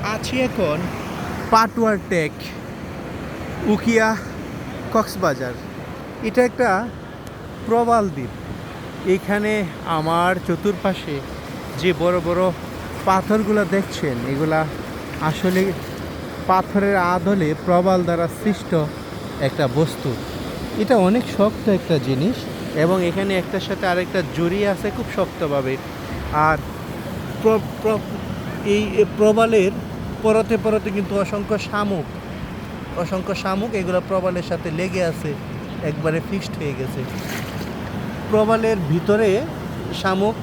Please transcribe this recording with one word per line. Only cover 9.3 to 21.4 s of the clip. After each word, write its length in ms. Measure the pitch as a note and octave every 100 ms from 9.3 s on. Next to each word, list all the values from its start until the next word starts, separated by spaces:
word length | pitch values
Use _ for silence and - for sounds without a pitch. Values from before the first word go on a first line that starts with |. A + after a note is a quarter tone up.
| G#3 G#3+ G#3+ F3 C#3+ -
আমার 500 | E3 D#3 E3 F3 F3+ -
চতুর্পাশে 720 | E3 G3+ F#3 G3 F3+ - C#3+ C3+ - - - - -
যে 140 | F3+ D3+
বড় 220 | E3+ F3+
বড় 260 | E3+ F3 F#3 E3 - - - -
পাথরগুলো 600 | - F#3+ F#3 A3 G3+ G#3+ F#3
দেখছেন, 460 | G3 F#3+ - D3 A#2+ B2
এগুলা 360 | C#3 D#3 D#3 D#3 - - - - -
আসলে 520 | D#3 D3+ F#3 F#3 G3 - - - - - - - -
পাথরের 500 | F#3 F#3 G3+ G3+ G3
আদলে 580 | F3 F3+ E3+ G3+ D#3 D#3 -
প্রবাল 360 | F3 F#3 F#3
দ্বারা 260 | F3 E3+ E3+ -
সৃষ্ট 300 | G#3+ F#3 - E3 D3+ - - - - -
একটা 280 | C#3+ - C3+
বস্তু। 400 | C3+ D#3 - C#3 A2 - - - - - -
এটা 180 | G#3+ A#3+
অনেক 260 | F#3 A#3 -
শক্ত 320 | -